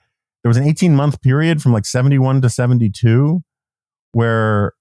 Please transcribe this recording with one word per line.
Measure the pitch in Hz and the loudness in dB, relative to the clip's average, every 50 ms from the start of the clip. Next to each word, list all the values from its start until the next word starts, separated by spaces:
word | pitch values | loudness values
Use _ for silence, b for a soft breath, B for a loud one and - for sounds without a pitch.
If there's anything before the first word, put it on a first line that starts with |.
| _ _ _ _ _ _ _ _ | _ _ _ _ _ _ _ _
There | - 117 | -2 0
was | 113 | 0
an | 127 139 | 2 0
eighteen-month | 151 156 - 185 175 147 139 143 147 139 - | 0 0 0 2 2 2 2 2 0 -2 -2
period | - 131 131 147 160 165 165 151 | 0 0 0 0 0 0 -2 0
from, | - 135 | 0 0
like, | 117 107 101 | 0 0 -2
seventy-one | - - 127 127 139 139 135 131 131 131 135 | -4 -4 -2 0 0 0 0 0 0 0 0
to | 127 120 | 0 -2
seventy-two | - - 123 123 127 120 117 104 98 - - 113 113 127 143 151 170 180 - _ _ _ _ _ _ _ _ _ _ _ _ _ | -2 -2 -2 0 0 0 0 -2 -2 0 0 2 2 2 2 0 -2 -4 -6 _ _ _ _ _ _ _ _ _ _ _ _ _
where | - 113 117 117 113 113 110 107 107 104 101 - - _ | -4 -2 0 0 0 0 0 0 0 0 -2 -4 -6 _